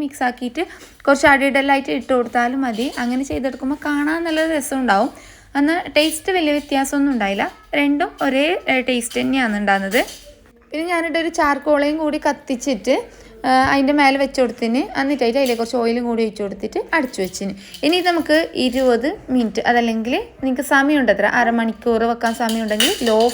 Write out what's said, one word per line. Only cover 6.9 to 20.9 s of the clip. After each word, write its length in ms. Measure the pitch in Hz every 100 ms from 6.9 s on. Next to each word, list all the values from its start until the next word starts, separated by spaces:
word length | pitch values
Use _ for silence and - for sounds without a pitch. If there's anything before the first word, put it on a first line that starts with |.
| 285 285 247
ഉണ്ടായില്ല, 300 | 196 202 330 - - 294
രണ്ടും 300 | 285 285 381 - -
ഒരേ, 200 | 262 302 381 -
ഏ, 40 | 262 254
ടേസ്റ്റ് 300 | 247 233 247
തന്നെയാണ് 340 | 254 269 240 208
ഉണ്ടാകുന്നത്. 380 | 202 196 196 233 381 - - - - _ _
പിന്നെ 140 | 302 339
ഞാനിവിടെ 280 | 339 330 320
ഒരു 80 | 330 330
ചാർക്കോളയും 580 | 294 269 302 294 285 302
കൂടി 160 | 311 302 302
കത്തിച്ചിട്ട്, 680 | 285 - 254 285 233 - 320 480 - - - 262
ആ, 20 | 262 262
അതിൻ്റെ 220 | 277 269 294
മേലെ 180 | 277 277
വെച്ച് 160 | 269 269
കൊടുത്തിന്. 380 | 247 247 226 240 403 -
എന്നിട്ടായിട്ട് 360 | 277 285 233 247
അതിലേക്ക് 200 | 269 226
കുറച്ച് 160 | 226 254
ഓയിലും 220 | 233 240 240
കൂടി 140 | 233
ഒഴിച്ച് 180 | 226 208
കൊടുത്തിട്ട് 360 | 202 196 214 370 - 330
അടച്ചു 240 | 254 -
വെച്ചിന്. 280 | 185 - 196 190 - - 285
ഇനി 100 | 359
ഇത് 80 | 359
നമുക്ക് 280 | 339 277 311 330 - 254
ഇരുപത് 400 | 247 262 233 269 427 -
മിനിറ്റ്, 280 | 254 220 196 -
അതല്ലെങ്കിൽ 440 | 240 233 226 220 320 480 -
നിങ്ങൾക്ക് 220 | 262 254 269
സമയമുണ്ട് 400 | 277 277